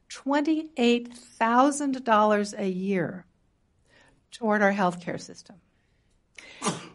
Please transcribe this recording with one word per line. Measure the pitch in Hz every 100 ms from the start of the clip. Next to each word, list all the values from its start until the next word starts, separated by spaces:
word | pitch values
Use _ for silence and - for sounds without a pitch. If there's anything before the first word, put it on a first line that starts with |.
| _
twenty-eight | - 262 285 302 311 311 - 240 240 240
thousand | - - _ 226 240 277 285 294 262
dollars | 247 214 214 208 208 220
a | 196
year | 185 190 190 160 185 - _ _ _ _ _ _ _ _ _ _
toward | - 226 208
our | 196
healthcare | 202 185 175 165 -
system. | - 175 - 185 _ _ _ _ _ _ _ - - - - - -